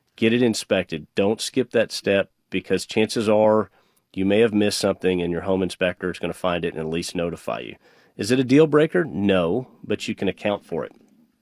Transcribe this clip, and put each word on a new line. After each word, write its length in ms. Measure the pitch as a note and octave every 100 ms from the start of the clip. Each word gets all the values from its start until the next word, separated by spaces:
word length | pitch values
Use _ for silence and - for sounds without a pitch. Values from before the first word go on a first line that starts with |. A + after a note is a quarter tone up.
| _ -
get 180 | A2+
it 100 | A#2+
inspected. 640 | A#2+ G#2 - G2 F2+ D#2+ - -
Don't 260 | G2 A2
skip 300 | - C3 A#2+
that 200 | A#2 G2+
step, 380 | - G#2+ G2 F#2+ _ _
because 360 | F#2+ - F#2 -
chances 440 | A2+ G#2+ B2 G#2+
are 420 | G#2+ G#2+ G#2+ G2 _ _ _ _
you 120 | F#2+ F#2+
may 140 | G#2
have 140 | A#2
missed 260 | G#2 G#2 -
something 420 | G2+ F#2 F#2 F2+
and 100 | F2
your 100 | E2+
home 220 | G2 F#2+
inspector 480 | F2+ - F2+ - F2+
is 80 | -
gonna 140 | E2+
find 320 | - F2+ F2 E2+
it 80 |
and 60 | -
at 100 | D#2+
least 260 | E2+ F2 E2+
notify 440 | E2+ D#2+ - A1+
you. 160 | A1+ - _ _ _ -
Is 140 | G#2
it 80 | C3
a 40 |
deal 240 | B2 C#3+ D#3
breaker? 380 | D3 D#3 F3+ D3
No, 640 | E2+ G2+ F#2+ E2+ A2+ B2+ _
but 240 | - G#2 -
you 60 |
can 140 | G2+ G2
account 380 | - G#2 G2+ -
for 180 | D#2+
it. 80 | - - _ _ _ _